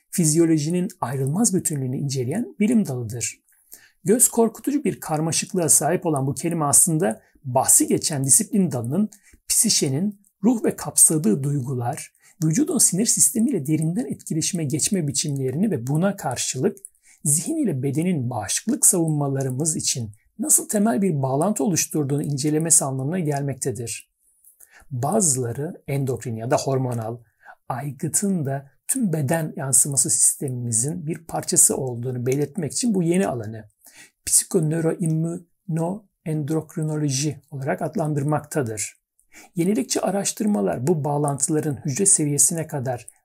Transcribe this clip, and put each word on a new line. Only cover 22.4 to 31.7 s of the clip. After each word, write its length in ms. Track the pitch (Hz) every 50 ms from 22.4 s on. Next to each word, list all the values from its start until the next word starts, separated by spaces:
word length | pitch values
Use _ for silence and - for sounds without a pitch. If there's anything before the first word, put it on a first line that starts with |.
| 139 151 151 156 160 165 156 - 165
anlamına 340 | 135 135 131 131 143 175 190
gelmektedir. 920 | 165 147 143 139 143 139 135 135 - 139 110 123 117 113 - - - _ _ _ _ _ _ _ _ - - _ - - _ - - -
Bazıları 920 | 139 120 117 143 190 220 190 160 127 131 123 117 113 135 147 175 226 - _ -
endokrin 480 | 139 139 139 131 123 107 - 131 113
ya 140 | 110 113 127
da 60 | 147
hormonal, 600 | 139 - 143 135 131 131 123 120 117 110 110 120 120 - _ _ _ _ - - _ _ -
aygıtın 800 | 135 - 143 147 127 - - 156 - - 208 196 190 175 139
da 240 | 135 135 139 - - _ _ _ -
tüm 240 | - 269 233 185 156
beden 400 | 160 139 123 165 165 156 151 -
yansıması 540 | - 139 135 131 - - 151 139 135 - 156
sistemimizin 960 | - - - - - - 156 135 127 123 123 120 113 110 127 147 170 180 151
bir 180 | 151 170 - -
parçası 520 | - - 160 151 - 190 - - -